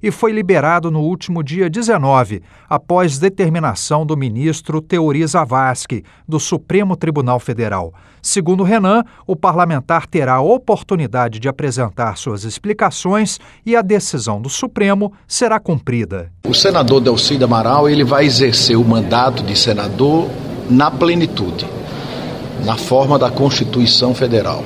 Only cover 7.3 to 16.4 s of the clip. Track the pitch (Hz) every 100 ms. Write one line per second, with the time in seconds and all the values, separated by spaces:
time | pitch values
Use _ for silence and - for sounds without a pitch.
7.3 | 123 - 117 110 98 85 - - _ -
8.3 | 208 165 185 185 226 190 220 233 - -
9.3 | 180 190 170 190 147 - 165 - 170 131
10.3 | 131 147 254 - 208 - 190 131 127 120
11.3 | 110 127 131 143 123 117 - 113 98 -
12.3 | 104 110 - 202 208 196 - 180 208 208
13.3 | - - - - 233 190 202 190 143 110
14.3 | 104 123 - 262 - 202 202 202 - _
15.3 | - 233 220 - 147 - 120 101 92 85
16.3 | -